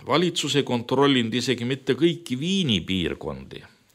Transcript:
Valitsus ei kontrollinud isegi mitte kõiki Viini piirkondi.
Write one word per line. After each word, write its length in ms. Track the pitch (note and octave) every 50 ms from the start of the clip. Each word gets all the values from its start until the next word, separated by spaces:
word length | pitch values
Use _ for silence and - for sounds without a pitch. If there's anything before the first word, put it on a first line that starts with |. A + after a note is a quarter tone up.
| - -
Valitsus 480 | B2 D3+ F3+ F3 E3+ - - D3 C3
ei 80 | C#3+ B2+
kontrollinud 720 | - B2 A#2+ A2+ - C3 B2+ C#3 C#3+ C#3 B2+ A#2 A2+ A2+
isegi 300 | B2 A#2 C3 B2 - A#2 B2
mitte 260 | C3+ C3+ - - C3+ B2+
kõiki 380 | D#3 F3 D#3+ - - - B2+ B2+
Viini 380 | D3+ F3+ G3 G3 F3+ C#3 A2 F2
piirkondi. 800 | E2 - F#2+ F#2 E2 D2 C2+ - - D2 C#2+ C2+ C2 B1 - - - - _ _ _ _ _